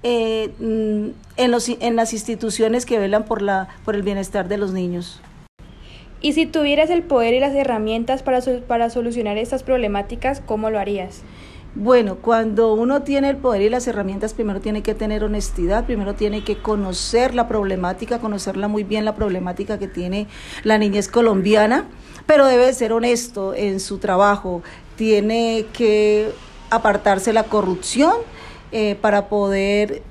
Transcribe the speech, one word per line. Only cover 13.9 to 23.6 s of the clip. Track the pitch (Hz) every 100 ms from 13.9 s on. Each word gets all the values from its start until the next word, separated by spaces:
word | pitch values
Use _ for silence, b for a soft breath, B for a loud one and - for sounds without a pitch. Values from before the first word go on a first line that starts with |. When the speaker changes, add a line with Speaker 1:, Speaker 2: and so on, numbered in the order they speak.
| 202 190 196 220
Speaker 1:
primero | - 214 196
tiene | 214 214
que | 214
tener | 214 214 214 214
honestidad, | 214 202 - 170 214 240
primero | 220 196 202
tiene | 208 208 -
que | 208
conocer | 214 208 196 180 - 233 262 247
la | 233
problemática, | 214 196 185 180 185 226 233
conocerla | 220 202 190 185 208
muy | 214 196
bien, | 214
la | 214 208
problemática | 214 185 180 196 208 208
que | 196
tiene | - 180 196 208 B B B
la | 214 214
niñez | 208 202 202
colombiana, | 233 233 196 185 214 214 269 403 B B B -
pero | 302 269
debe | 247 254
ser | 262 220
honesto | 226 240 240 - 202 196
en | -